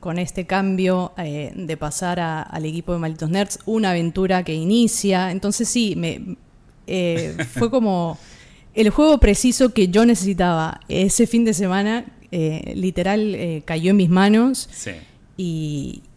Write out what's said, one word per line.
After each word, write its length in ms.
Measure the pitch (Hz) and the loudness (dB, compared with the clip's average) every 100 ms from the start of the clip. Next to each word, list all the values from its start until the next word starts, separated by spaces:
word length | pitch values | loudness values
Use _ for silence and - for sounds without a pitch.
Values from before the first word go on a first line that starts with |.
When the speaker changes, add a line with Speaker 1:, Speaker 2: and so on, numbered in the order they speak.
Speaker 1:
con 180 | 175 170 | -6 -4
este 280 | 180 - 175 | -4 -6 -4
cambio, 680 | 190 190 190 185 185 180 - | -2 0 0 0 0 -2 -6
eh, 340 | 160 147 147 - | -8 -8 -8 -10
de 220 | 170 156 | -8 -6
pasar 420 | 151 - 180 175 | -6 -6 -4 -4
a, 220 | 165 156 | -4 -6
al 240 | - 160 156 | -8 -8 -6
equipo 300 | 165 170 175 | -8 -6 -4
de 40 | |
Malditos 300 | 160 160 160 | -4 -6 -4
Nerds, 300 | 185 202 - - | -2 -2 -6 -4
una 240 | 220 202 | -2 0
aventura 520 | 175 170 175 190 185 | 0 -2 -2 0 0
que 120 | 170 160 | 0 -4
inicia. 760 | 165 226 226 - 202 185 185 | 2 4 4 2 0 0 0
Entonces 380 | 185 202 208 233 | -2 -4 -2 -2
sí, 260 | 247 220 170 | 0 0 -2
me, 420 | 170 - - 175 _ _ _ _ - | -4 -6 -10 -14 _ _ _ _ -8
eh, 500 | 185 175 165 156 165 156 | -4 -2 -2 -4 -6 -8
Speaker 2:
<laughs> 80 | |
Speaker 1:
fue 180 | - 233 | -2 0
como 480 | 262 220 185 170 - - - - - - - | 0 0 0 -2 -6 -14 -20 -20 -20 -10 2
el 140 | 214 | 2
juego 320 | 202 302 294 | 6 6 8
preciso 540 | - 202 254 - 254 226 | 6 6 2 4 2 4
que 140 | 190 | 4
yo 180 | 190 233 | 4 4
necesitaba 760 | 214 190 180 180 165 160 - - | 4 0 0 0 0 -2 -8 -6
ese 380 | 139 190 - 233 | 0 0 2 2
fin 180 | 233 226 | 4 2
de 80 | |
semana, 540 | 180 196 190 208 226 240 - - | 0 0 0 0 -2 -6 -18 -8
eh, 400 | 180 160 156 - - | -4 -2 -4 -8 -4
literal, 600 | 185 175 180 208 214 185 | -4 -2 0 0 -2 -4
eh, 280 | 170 156 - | -6 -6 -6
cayó 240 | 165 170 | -2 4
en 80 | 202 | 4
mis 100 | 180 | 6
manos. 580 | 180 202 214 247 254 - | 6 6 6 4 0 -6
Speaker 2:
Sí. 200 | - - 85 - _ - - | -12 -12 -12 -16 _ -20 -8
Speaker 1:
Y, 680 | 180 160 151 147 127 - - | -6 -4 -4 -6 -8 -12 -18